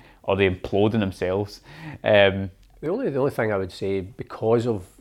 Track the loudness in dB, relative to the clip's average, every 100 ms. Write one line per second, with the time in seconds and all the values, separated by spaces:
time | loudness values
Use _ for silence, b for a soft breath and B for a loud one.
0 | b b -2 2 2 2 -2 0 2 2
1 | -2 -2 -2 -2 -4 -10 B B -16 -6
2 | 4 6 6 4 -4 -10 _ -10 -6 -4
3 | -2 -2 -2 0 -2 -2 -4 -6 -4 -4
4 | -6 -12 -14 -6 0 2 0 -4 -8 _